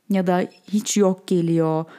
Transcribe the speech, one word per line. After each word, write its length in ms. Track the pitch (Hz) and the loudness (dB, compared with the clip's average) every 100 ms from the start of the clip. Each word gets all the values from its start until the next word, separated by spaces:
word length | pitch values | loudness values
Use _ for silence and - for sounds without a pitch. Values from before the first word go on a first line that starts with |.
| - | -4
ya 160 | 190 185 | -2 0
da 220 | 180 - - - | 0 -2 -8 -6
hiç 240 | 202 208 - | -6 -2 0
yok 320 | 196 185 - | 2 0 -2
geliyor? 560 | 180 165 165 160 160 160 | -2 0 0 0 -2 -6